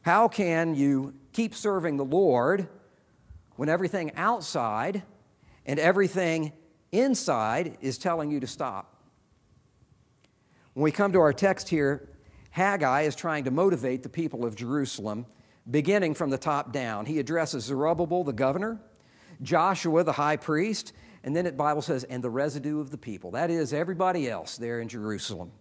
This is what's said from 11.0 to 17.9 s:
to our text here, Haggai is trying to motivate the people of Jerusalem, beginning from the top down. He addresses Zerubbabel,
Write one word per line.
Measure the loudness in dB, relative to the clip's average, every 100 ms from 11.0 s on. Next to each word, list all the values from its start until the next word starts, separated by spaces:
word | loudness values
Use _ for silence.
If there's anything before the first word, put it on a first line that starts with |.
| 4
to | 6
our | 6
text | 6 2 2 0
here, | 2 2 0 -6 -20 -20 -20 -12
Haggai | 0 2 2 2 2
is | 2 -2
trying | -4 -2
to | 0
motivate | 2 4 2 -2 -4
the | -6
people | -6 -4 -4
of | -6 -4
Jerusalem, | -4 -2 -2 -4 -6 -6 -10 -18 _ _ -2
beginning | 0 2 2 2 0
from | -2
the | -2
top | 0 -2 -2
down. | -6 -4 -6 -4
He | -4
addresses | -2 -2 -2 -4 -6
Zerubbabel, | -2 0